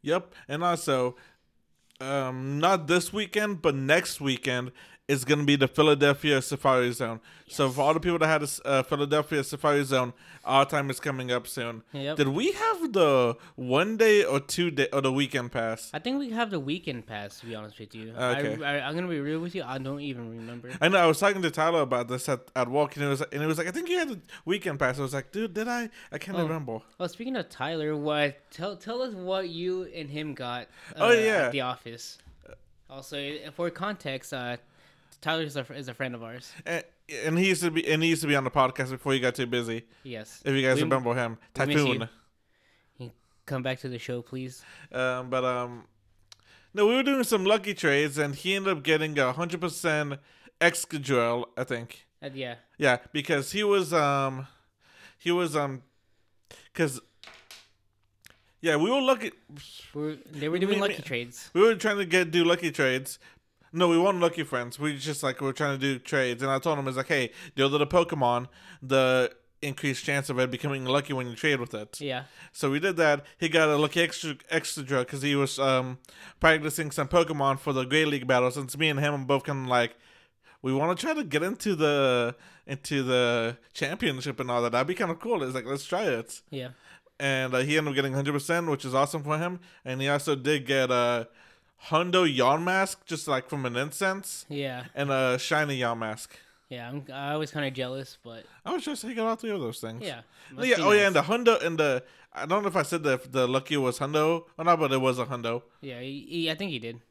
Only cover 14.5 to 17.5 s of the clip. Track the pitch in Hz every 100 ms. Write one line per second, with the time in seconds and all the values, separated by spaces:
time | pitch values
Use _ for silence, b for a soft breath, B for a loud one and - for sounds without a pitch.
14.5 | - 175 143 135 139 135 131 135 139 120
15.5 | 123 113 113 - 151 233 269 269 220 226
16.5 | 180 135 175 160 123 110 107 104 - 117